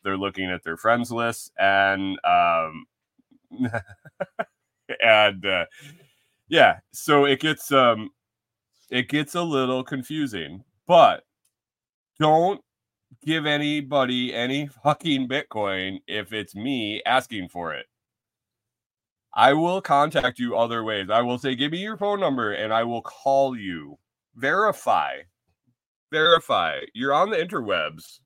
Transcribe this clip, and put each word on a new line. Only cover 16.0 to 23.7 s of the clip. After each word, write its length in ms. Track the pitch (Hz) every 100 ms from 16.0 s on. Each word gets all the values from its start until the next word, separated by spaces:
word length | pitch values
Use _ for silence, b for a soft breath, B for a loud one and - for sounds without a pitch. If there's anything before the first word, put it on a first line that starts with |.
| -
if 260 | 107 95
it's 220 | 107 101 98
me 480 | 120 131 107 107 104
asking 440 | 127 - 107 87
for 260 | 87 85 71
it. 100 | - _ _ _ _ _ _ _ _ _ _ _ _ _ _ -
I 180 | 123
will 280 | 151 170 185
contact 580 | - 143 151 160 123 120
you 160 | 120 113
other 280 | 117 117
ways. 280 | 110 104 92
I 100 | 110
will 160 | 120 123
say, 160 | 135
"Give 180 | 123 147
me 60 | 170
your 180 | 202 220
phone 240 | 202 202
number," 340 | 175 131 110
and 200 | - 107
I 120 | 113 117
will 180 | 120
call 520 | - - 135 135 135 123
you. 440 | 98